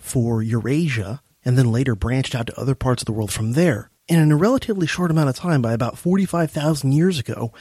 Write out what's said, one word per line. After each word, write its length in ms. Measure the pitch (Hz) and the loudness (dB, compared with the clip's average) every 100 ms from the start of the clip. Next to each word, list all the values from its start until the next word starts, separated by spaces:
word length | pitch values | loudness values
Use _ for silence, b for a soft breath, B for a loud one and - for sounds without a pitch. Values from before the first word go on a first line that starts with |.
for 420 | - 131 117 113 | -6 -2 0 0
Eurasia, 800 | 113 117 107 147 170 120 95 123 _ _ | 0 -2 0 0 0 -2 -6 -8 _ _
and 120 | - 123 | 0 4
then 140 | 123 | 4
later 240 | 113 135 | 2 0
branched 400 | 104 117 127 131 | -2 -2 -2 -2
out 140 | 123 117 | -4 -6
to 120 | - | -6
other 140 | 120 | -4
parts 280 | 131 131 123 | -2 0 -2
of 40 | - | -2
the 60 | |
world 180 | 110 104 | -4 -4
from 220 | - 110 | -4 -2
there. 380 | 127 175 107 - _ - | 2 2 0 -4 _ 0
And 140 | 165 | 2
in 120 | 151 | 4
a 40 | 147 | 4
relatively 500 | 196 262 - 196 165 | 4 2 0 -2 -2
short 240 | - 175 | -2 0
amount 200 | 160 147 | 2 0
of 60 | 127 | 0
time, 260 | 180 151 | 0 0
by 100 | 117 | 2
about 240 | 113 117 - | 0 -2 -4
forty-five 540 | 175 190 190 170 160 | 0 0 0 0 -2
thousand 420 | - 147 151 135 | -2 -2 0 2
years 260 | 143 180 170 | 4 2 0
ago, 360 | - 110 113 B | -4 -6 -8 B